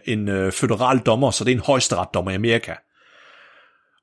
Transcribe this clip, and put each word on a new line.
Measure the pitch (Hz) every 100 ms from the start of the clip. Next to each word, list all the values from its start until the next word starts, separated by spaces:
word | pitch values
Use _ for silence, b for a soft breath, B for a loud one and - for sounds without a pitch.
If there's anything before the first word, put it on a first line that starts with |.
| -
en, | 110 101
øh, | 98 95
føderal | - 127 104 127 131
dommer, | 120 110 135
så | -
det | 113
er | 123
en | -
højesteretsdommer | 131 - 87 - 90 92
i | 95
Amerika. | 113 117 - 82 _ b b b b b b b b b b b